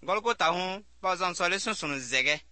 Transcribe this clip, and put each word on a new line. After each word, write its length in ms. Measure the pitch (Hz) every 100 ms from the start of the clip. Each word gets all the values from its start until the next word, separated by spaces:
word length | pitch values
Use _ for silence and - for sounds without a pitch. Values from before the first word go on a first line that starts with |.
Gɔlgota 480 | - 202 226 233 160
hun, 320 | 175 185 190 - -
ba 160 | 190 185
zɔn 180 | 185
sɔle 240 | 175 175 190
sunsun 400 | 226 214 156 139
zɛgɛ. 420 | 123 131 127 151 -